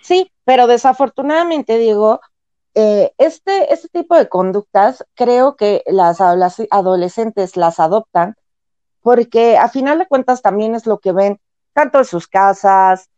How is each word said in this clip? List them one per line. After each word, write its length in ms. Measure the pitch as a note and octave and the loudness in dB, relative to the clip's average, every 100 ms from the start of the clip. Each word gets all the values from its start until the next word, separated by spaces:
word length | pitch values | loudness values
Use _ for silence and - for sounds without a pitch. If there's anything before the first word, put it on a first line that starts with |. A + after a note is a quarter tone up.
Sí, 300 | - F4+ F#4 _ | -2 -2 -2 _
pero 240 | - B3+ A#3+ | 0 2 4
desafortunadamente, 1120 | A#3+ C4 B3+ C4+ - C#4 D#4 E4+ D#4 B3+ A3+ | 2 2 0 -2 -4 -4 -2 -2 -4 -2 -2
Diego, 440 | A3+ G#3 G#3+ A3+ _ _ _ _ _ - | 0 0 0 0 _ _ _ _ _ -2
eh, 360 | G#3+ G#3 F3 - | 0 2 0 0
este, 560 | C#4+ - - G4 - | -2 -2 -4 -2 -2
este 140 | E4 - | -4 -6
tipo 260 | F4 E4+ E4 | -10 0 0
de 120 | A#3+ | 2
conductas 760 | F3+ F#3 G3+ G3+ G3+ G#3+ B3+ - - | -2 -4 -4 -4 0 0 -2 -12 -4
creo 400 | B3 B3 C4 C#4 | 0 2 0 0
que 280 | G#3 G3+ - | -2 -2 -2
las 320 | G3 E3+ E3+ | 0 0 2
adoles-, 460 | F#3 F3+ F3+ F3 A3+ | 0 2 -2 -4 -4
adolescentes 840 | G3+ F#3 F#3 F3 - A3+ G#3+ F#3 F3+ | -2 0 -2 -4 -6 -6 -6 -6 -2
las 220 | E3+ E3 | -2 0
adoptan 560 | D#3+ G#3 - F3 F3 A3 _ _ _ _ _ _ | -2 -2 -2 -4 -4 -6 _ _ _ _ _ _
porque 560 | A#3 A#3+ A#3 A#3 A#3 A3+ | 0 0 0 0 2 2
a 120 | A#3 | 0
final 300 | C4+ C4+ D#4 | -2 -2 -2
de 80 | F#4 | -2
cuentas 340 | C4+ B3+ B3 | -2 -2 -2
también 340 | G#3 G3 A3 A3+ | -2 -2 -4 -4
es 100 | A3 | -4
lo 120 | G#3 | -4
que 120 | F#3+ | -2
ven 280 | F3+ G3+ G3+ _ _ _ | -2 -2 -4 _ _ _
tanto 260 | - D4 C4+ | -4 0 0
en 60 | C4 | 0
sus 220 | F3 - | -4 -4
casas, 800 | F#3+ G3 G3 G3+ F#3+ F#3+ F#3 _ | 0 2 2 2 4 4 0 _